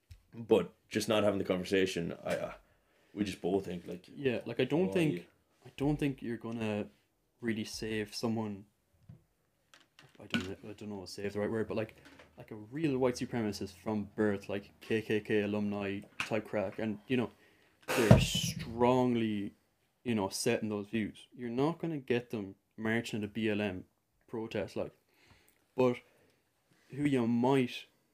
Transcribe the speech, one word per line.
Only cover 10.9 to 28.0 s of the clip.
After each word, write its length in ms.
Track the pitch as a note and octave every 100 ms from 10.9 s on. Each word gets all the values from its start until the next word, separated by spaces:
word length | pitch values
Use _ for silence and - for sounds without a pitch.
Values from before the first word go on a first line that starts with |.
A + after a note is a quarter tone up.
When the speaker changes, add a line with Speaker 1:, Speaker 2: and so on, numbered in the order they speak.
| G2+
Speaker 2:
if 40 | F2+
save 220 | - G2+
the 80 | G#2
right 100 | G#2
word, 180 | A2 G#2+
but, 80 | G2+
like, 180 | G#2+ - - - - -
like, 140 | -
a 60 | A2
real 420 | G#2+ C#3 D#3+ C3
white 160 | B2+
supremacist 580 | B2 B2+ A#2+ G#2+ G2+ G2+ -
from 260 | - G#2+ G2+ -
birth, 320 | G#2+ G2+ -
like, 220 | G2+ - -
K 200 | - A2+
K 180 | G#2+ G#2+
K 220 | G#2 G#2+
alumni 580 | G#2 G#2 G#2 G2+ G2+ G2+ - -
type 260 | - A2+ G#2+
crack, 320 | A2 G2 -
and, 200 | A2 G#2 -
you 100 | B2+
know, 140 | A2 - - _ _ _ -
they're 340 | - A2 -
strongly, 1300 | - - - - A#2+ A#2 A#2+ B2+ B2+ A#2 A2+ G#2 G#2 - _ _ _ _
you 100 | B2+
know, 140 | A2 F#2+
set 340 | - B2 A2+
in 60 | G#2+
those 200 | G#2 G2+
views. 380 | A2+ F#2+ - - -
You're 140 | B2
not 280 | A#2 D3 E3+
gonna 200 | E3+ D3+
get 320 | B2+ A#2+ A#2+
them 240 | A2+ F#2+ G2 _ -
marching 440 | A2 A2+ A2+ A2+
at 20 |
a 40 | G#2
B 200 | A2 A2
L 120 | G#2
M 240 | G#2 F#2 - _ _ _ _
protest, 480 | A#2 A2+ G#2+ F#2+ -
like. 160 | F#2 - _ _ _ - _ _ _ -
But 200 | B2+ A#2+ - _ _ _ _ _ _ _ _
who 140 | C3
you 220 | D3 C3 A#2
might 600 | A#2+ B2 C#3 B2 - - _